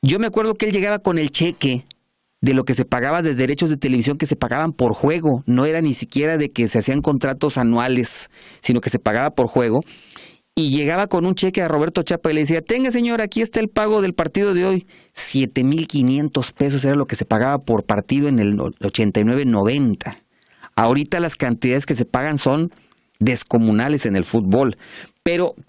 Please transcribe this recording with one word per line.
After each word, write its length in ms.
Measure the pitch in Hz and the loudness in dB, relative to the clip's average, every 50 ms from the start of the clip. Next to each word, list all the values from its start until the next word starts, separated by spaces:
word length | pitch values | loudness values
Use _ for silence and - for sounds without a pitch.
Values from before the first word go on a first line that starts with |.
| - | 4
Yo 160 | 135 160 202 | 2 2 2
me 80 | 226 | 0
acuerdo 260 | 226 208 220 214 220 214 | 0 0 0 0 0 -2
que 140 | 208 220 | -2 -2
él 40 | 214 | -2
llegaba 280 | 202 202 185 202 208 208 | 0 0 0 0 -2 0
con 180 | 202 202 180 | 0 0 0
el 140 | 165 156 143 | 0 -2 -2
cheque 540 | 143 - 165 175 165 - - 139 127 123 - _ - _ _ _ _ _ _ _ _ _ | 0 0 0 0 -2 -2 -2 -2 -2 -2 -6 _ -20 _ _ _ _ _ _ _ _ _
de 140 | - 127 135 | 0 2 2
lo 80 | 131 127 | 2 0
que 100 | - 127 | 0 0
se 120 | 110 123 | -2 0
pagaba 360 | - - 127 120 139 151 175 | -2 -2 -2 0 0 -2 0
de 140 | 170 160 139 | 0 -2 0
derechos 340 | 123 131 127 143 143 175 160 | 0 0 -2 0 0 0 0
de 80 | 151 | 0
televisión 400 | 139 - 139 127 123 113 131 143 | -2 0 0 0 2 0 0 -2
que 80 | 147 - | -2 -2
se 100 | 143 147 | -2 -2
pagaban 360 | - - 120 117 139 156 165 | -2 -2 -4 -2 -2 -2 -4
por 220 | 151 - 127 120 107 | 0 0 0 0 0
juego. 500 | - - 139 160 175 160 151 135 123 139 | 0 0 0 0 2 0 0 0 0 0
No 200 | - 123 123 135 | 0 0 2 2
era 160 | 151 156 165 | 0 0 0
ni 120 | 165 151 123 | 0 0 0
siquiera 440 | - - - - 139 147 156 165 | -2 -4 -4 -2 -2 0 0 0
de 120 | 156 147 139 | 0 -2 -4
que 180 | - - 117 | -2 -2 -2
se 120 | 110 - 117 | 0 0 0
hacían 220 | 104 - 135 147 | 0 2 0 0
contratos 560 | - - 143 131 - 139 131 127 - 151 139 135 | 0 0 -2 0 -2 -2 -2 -2 -2 -2 0 0
anuales, 720 | 123 117 117 117 120 131 127 123 120 - - - - - _ - - - - - | 0 2 2 2 0 0 0 0 0 -2 -2 -4 -6 -10 _ -20 -20 -20 -20 -10
sino 180 | - - 123 120 | -2 0 0 0
que 100 | - 127 | 0 -2
se 80 | - | -4
pagaba 340 | 113 - 110 107 117 135 151 | -2 -2 0 0 0 -2 -2
por 160 | - - 127 | 0 0 -2
juego. 360 | 113 - - 123 117 110 131 165 - - - - - - - - - - _ _ _ _ | 2 2 2 2 2 0 0 -2 -4 -16 -20 -20 -20 -20 -20 -20 -20 -20 _ _ _ _
Y 140 | - 156 143 | -2 -2 0
llegaba 360 | 131 147 147 143 165 185 202 | 0 0 0 0 0 -2 -2
con 220 | 196 - 175 170 | 0 0 0 0
un 80 | 185 185 | 0 0
cheque 260 | - - 185 185 202 | 0 0 0 0 -2
a 60 | 180 | -2
Roberto 340 | 160 156 147 151 165 - - | 0 0 0 0 0 -2 -4
Chapa 300 | 151 - 175 165 - 160 | -2 -2 -4 -2 -2 -2
y 20 | 156 | 0
le 80 | 156 | 0
decía, 200 | 151 143 165 165 | 0 0 0 -2
"Tenga, 280 | 165 - 226 247 262 262 | -2 -2 -2 0 0 0
señor, 320 | 226 240 233 240 233 226 | 0 0 0 0 -2 -2
aquí 200 | 220 196 - - | -4 -4 -2 -4
está 180 | 226 226 - 233 | -4 -2 -2 -2
el 80 | 220 | -4
pago 340 | 214 _ - 214 214 214 214 | -2 _ -2 0 0 0 0
del 120 | 196 185 175 | 0 -2 -2
partido 420 | - 165 156 - 196 202 202 190 | -2 -4 -2 -2 0 0 0 0
de 100 | 175 180 | 0 0
hoy". 220 | 190 190 185 180 _ - - _ _ _ | 0 0 -2 -4 _ -20 -20 _ _ _
Siete 500 | - - - - 139 135 127 - 139 127 | -6 -4 -2 0 0 -2 0 0 0 0
mil 240 | 135 147 165 160 | 2 0 0 -2
quinientos 640 | - - 147 127 127 131 143 147 151 - 143 127 - | -2 -2 0 2 2 2 0 -2 -2 -2 -2 -4 -4
pesos 320 | - - 143 143 139 139 127 | -2 -2 -2 0 0 0 0
era 100 | 139 139 | 2 2
lo 100 | 143 139 | 2 0
que 100 | - - | -2 -2
se 100 | - - | -4 0
pagaba 340 | - 113 107 120 131 143 135 | 0 2 2 2 2 0 -2
por 240 | 139 - 117 107 101 | 0 0 0 0 2
partido 440 | - 104 101 98 - 135 139 143 | 0 -2 -2 0 0 0 2 2
en 120 | 147 135 117 | 2 2 2
el 160 | 104 101 104 | 4 2 2
no-, 160 | 101 - - - _ | 0 -2 -4 -6 _
ochenta 380 | 104 98 - - 110 104 92 110 | -6 -4 0 0 0 2 2 2
y 40 | 104 | 2
nueve 220 | 110 123 135 143 | 2 2 2 2
noventa. 720 | 127 117 104 98 107 127 147 139 120 101 - - - - - _ _ _ _ _ _ _ _ - - _ | 2 2 2 2 2 2 2 2 0 0 -2 -6 -14 -14 -14 _ _ _ _ _ _ _ _ -20 -6 _
Ahorita 440 | - 110 117 131 139 147 - - 175 | 0 2 2 2 2 0 -2 -2 -2
las 160 | 170 165 - | -2 -2 -2
cantidades 500 | - - 123 117 113 - 127 123 139 139 | -2 -2 -2 -2 0 0 0 0 0 0
que 100 | - 147 | -2 -2
se 100 | 113 123 | -2 -2
pagan 340 | - - 127 135 151 151 143 | -2 0 -2 -2 0 -2 0
son 320 | - 135 135 151 165 175 - _ _ _ _ _ _ _ _ _ | 0 2 2 2 0 -2 -6 _ _ _ _ _ _ _ _ _
descomunales 880 | 107 117 127 113 - _ - 120 113 110 107 107 120 139 151 143 - | 0 0 0 0 -2 _ 0 2 4 4 2 2 2 0 0 -2 0
en 80 | 117 98 | 0 0
el 100 | 98 87 | -2 -2
fútbol. 520 | - - 117 104 92 98 123 139 123 104 _ - - - - - - _ _ | 0 0 0 2 2 2 2 2 0 -2 _ -14 -20 -20 -20 -20 -20 _ _
Pero 320 | _ 170 170 170 180 170 - - - | _ -2 0 0 -2 -2 -4 -8 -16